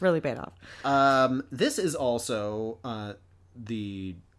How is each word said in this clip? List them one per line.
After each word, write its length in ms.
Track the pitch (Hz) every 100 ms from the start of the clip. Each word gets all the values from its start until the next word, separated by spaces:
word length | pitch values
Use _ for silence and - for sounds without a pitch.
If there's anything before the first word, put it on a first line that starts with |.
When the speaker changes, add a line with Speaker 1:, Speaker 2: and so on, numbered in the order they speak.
Speaker 1:
really 220 | 185 165
paid 160 | 147 117
off. 160 | - - - -
Speaker 2:
Um, 640 | 139 139 139 135 131 131 -
this 260 | 127 247 269
is 160 | 190
also, 840 | 147 131 120 - 113 104 107 110 113
uh, 280 | 123 110 104 101 _ _ _
the, 640 | 123 110 113 101 98 95 87 -